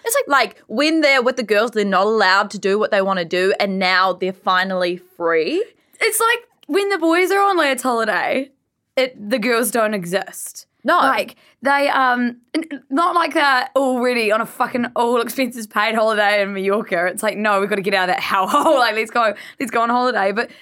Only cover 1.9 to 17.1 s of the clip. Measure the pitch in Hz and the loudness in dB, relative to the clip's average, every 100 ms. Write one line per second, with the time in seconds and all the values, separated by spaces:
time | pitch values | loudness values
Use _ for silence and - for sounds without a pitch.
1.9 | 185 202 220 190 190 208 202 196 202 208 | 2 2 2 4 2 0 -2 0 0 2
2.9 | 202 190 185 170 180 190 202 202 190 185 | 0 0 0 -2 0 0 0 0 0 2
3.9 | 185 190 180 185 190 - 185 190 185 180 | 2 2 0 -4 -4 -2 0 0 -2 -2
4.9 | 180 - - 170 165 160 330 466 _ _ | -4 -10 -6 0 0 0 -2 -4 _ _
5.9 | - 453 440 453 480 - _ - 320 403 | -4 -2 0 0 0 -4 _ -4 -2 0
6.9 | 381 330 339 370 392 403 359 285 254 254 | 0 2 2 2 2 2 2 0 0 -2
7.9 | 233 220 180 127 269 269 _ _ _ _ | -2 0 -2 0 -2 -4 _ _ _ _
8.9 | - 262 254 208 247 214 233 233 240 214 | -4 -4 -4 -6 -4 0 0 0 0 0
9.9 | 214 175 190 - - - - - _ 233 | -2 -4 -4 -6 -12 -16 -16 -20 _ 0
10.9 | 339 269 240 - - _ _ 262 285 277 | 2 2 0 -4 -10 _ _ 0 0 2
11.9 | 269 262 247 240 240 _ 302 330 277 - | 2 2 0 -2 -6 _ -8 -8 -12 -6
12.9 | 269 349 339 320 320 285 262 247 269 269 | -2 0 0 0 0 2 2 0 0 0
13.9 | 254 247 240 214 214 220 - 240 247 240 | 0 0 0 0 0 -2 -4 -4 -2 -4
14.9 | - 240 240 233 - 254 240 214 214 214 | -2 0 0 -2 -2 -4 -4 -6 -2 0
15.9 | 226 220 214 208 208 196 196 190 202 214 | 2 0 2 2 2 0 -2 -2 -2 -2
16.9 | 175 180 | -2 -2